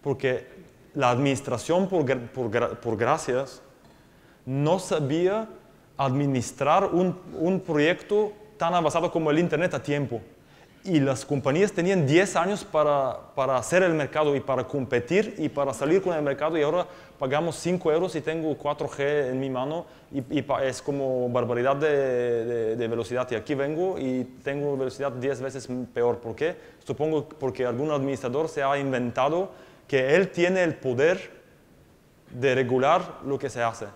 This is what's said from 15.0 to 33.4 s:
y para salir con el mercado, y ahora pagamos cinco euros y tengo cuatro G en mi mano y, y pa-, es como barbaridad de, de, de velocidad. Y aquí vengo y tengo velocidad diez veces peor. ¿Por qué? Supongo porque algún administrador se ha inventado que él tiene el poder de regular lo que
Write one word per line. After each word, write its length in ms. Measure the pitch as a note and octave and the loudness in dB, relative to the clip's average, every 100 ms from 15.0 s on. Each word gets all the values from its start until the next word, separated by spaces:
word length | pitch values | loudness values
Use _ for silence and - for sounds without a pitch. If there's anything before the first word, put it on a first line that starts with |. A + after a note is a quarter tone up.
| - F#3 G#3+ - | 2 0 0 -4
y 120 | D3+ | -4
para 240 | C#3+ C#3 | -2 -2
salir 280 | B2 C#3+ F#3+ | -2 2 2
con 140 | F#3 E3 | 2 0
el 60 | |
mercado, 360 | C#3+ C3+ D3+ E3 | -2 0 -2 2
y 40 | |
ahora 260 | D3 F3 F3 - - - | 2 0 -4 -10 -20 -6
pagamos 380 | C3+ D3 E3+ - | -2 0 0 -2
cinco 340 | E3+ F3+ E3 | -2 0 2
euros 240 | D#3 F3+ D#3+ | 2 0 -2
y 60 | |
tengo 340 | C#3+ D#3+ D#3 C#3+ | -4 -4 -4 -2
cuatro 320 | C#3+ D3 C#3 | -4 -4 -6
G 440 | - C#3 D3 C3 | -2 0 2 0
en 60 | C3 | -2
mi 120 | C3+ | -2
mano 360 | B2+ C3+ E3 - - - | -4 -4 -6 -10 -20 -8
y, 100 | C#3 B2 D3 | -8 -2 -4
y 40 | |
pa-, 200 | C3 C3 | -2 0
es 180 | C3+ A#2+ | 0 -2
como 460 | - C#3 C3+ B2+ B2 | -4 -2 0 0 0
barbaridad 480 | A#2+ A#2 A#2+ B2+ C#3+ | 0 0 2 2 2
de, 680 | D#3 C#3+ C3+ B2 B2 A#2 A#2 | 2 2 2 0 0 0 0
de, 300 | A#2+ A2 A#2 | -2 -2 -2
de 100 | A2+ | -2
velocidad. 420 | A#2 G#2+ B2 B2 | -2 -2 -4 -2
Y 40 | A2+ | -4
aquí 180 | - | -2
vengo 460 | C#3 C#3 D#3 F#3 F3+ | -2 -2 -2 -2 -2
y 240 | C3 B2+ B2 - C#3+ | -2 -2 -4 -8 -6
tengo 320 | C#3 C#3+ C3+ | -2 -2 -2
velocidad 340 | C3 - C#3 | -4 -2 -6
diez 300 | B2 C3+ B2+ | -2 -4 -4
veces 260 | C3 C3 - B2+ A#2+ | -6 -8 -8 -8 -6
peor. 260 | - A#2+ A#2 | 0 2 0
¿Por 160 | A#2 G#2 | -6 -4
qué? 200 | D#3 F3+ - - - | -4 -4 -16 -20 -8
Supongo 420 | B2+ D#3 D#3 - | -2 0 0 -2
porque 380 | - C3 B2+ B2 | -6 -4 -2 -2
algún 260 | A#2+ D#3 | -2 -2
administrador 560 | D3 C3+ C3+ B2+ C3+ D#3+ | 0 0 -2 -2 -2 -2
se 160 | D3+ | -2
ha 160 | C3+ C#3+ | 0 0
inventado 680 | C#3 B2+ B2 A#2 C3+ E3+ F#3+ - - - - | 0 -2 -2 0 2 2 -2 -10 -20 -20 0
que 260 | C3+ C3 E3+ | 2 6 4
él 140 | F#3+ | 4
tiene 340 | - F3 F#3 | 2 2 4
el 120 | E3+ - | 2 0
poder 560 | C3+ B2 D#3 F#3+ - - - - _ - - _ _ _ - | -2 4 4 2 -6 -20 -20 -20 _ -20 -20 _ _ _ -16
de 260 | B2 C3 B2+ | 0 2 4
regular 640 | B2 B2+ C3+ F3 F3+ - C3+ | 2 4 4 4 0 -10 -6
lo 120 | |
que 120 | C3+ | -4